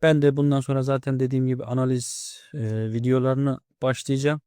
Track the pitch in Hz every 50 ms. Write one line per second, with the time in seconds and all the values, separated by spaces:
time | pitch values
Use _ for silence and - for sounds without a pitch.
0 | - 160 156 151 143 143 139 143 143 143 143 139 131 - 139 135 131 135 139 135
1 | 131 - 135 127 131 127 131 131 131 131 127 127 - 117 120 131 131 127 131 123
2 | 123 - - - - - - - - - - 147 113 110 110 110 110 110 110 117
3 | 120 123 127 131 127 131 131 131 139 139 131 - _ _ _ _ - 131 127 -
4 | - - 135 135 139 147 151 151 _